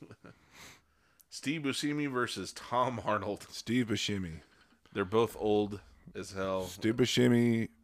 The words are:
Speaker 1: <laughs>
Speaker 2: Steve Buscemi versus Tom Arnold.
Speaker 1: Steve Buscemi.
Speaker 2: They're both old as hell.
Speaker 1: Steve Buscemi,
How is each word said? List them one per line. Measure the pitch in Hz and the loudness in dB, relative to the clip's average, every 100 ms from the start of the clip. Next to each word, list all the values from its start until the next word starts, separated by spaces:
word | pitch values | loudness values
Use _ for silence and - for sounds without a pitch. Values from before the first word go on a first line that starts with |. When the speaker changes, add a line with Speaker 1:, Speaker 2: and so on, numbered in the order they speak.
| - | -20
Speaker 1:
<laughs> | - - - _ - - - _ _ _ _ _ | -20 -20 -20 _ -20 -20 -20 _ _ _ _ _
Speaker 2:
Steve | - 135 160 | -10 -6 -4
Buscemi | 143 123 147 147 143 | -2 -2 -2 -2 -2
versus | 123 120 - 87 | 0 -2 -2 -8
Tom | - - 120 127 117 95 | -10 -2 0 2 0 -2
Arnold. | 104 98 98 - | 0 -2 -6 -8
Speaker 1:
Steve | - - 123 113 | -10 -2 0 2
Buscemi. | 104 - 101 90 82 - _ _ _ _ | 0 -2 -4 -4 -10 -16 _ _ _ _
Speaker 2:
They're | - 95 | -4 0
both | 110 113 - | 2 2 0
old | 107 104 104 101 - - - | 2 2 2 -4 -12 -20 -16
as | - 92 | -12 -10
hell. | 95 95 95 90 | -4 -2 -2 -4
Speaker 1:
Steve | 92 110 120 | -2 0 4
Buscemi, | 123 - 123 120 120 113 110 _ | 4 6 6 6 4 2 -2 _